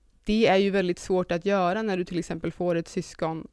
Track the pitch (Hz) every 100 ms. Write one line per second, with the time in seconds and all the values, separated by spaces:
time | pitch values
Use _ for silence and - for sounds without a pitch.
0 | _ _ - 220 226 190 196 196 180 175
1 | - 185 180 175 196 202 175 208 220 180
2 | 180 175 - 165 170 - 175 165 170 185
3 | - - 160 160 -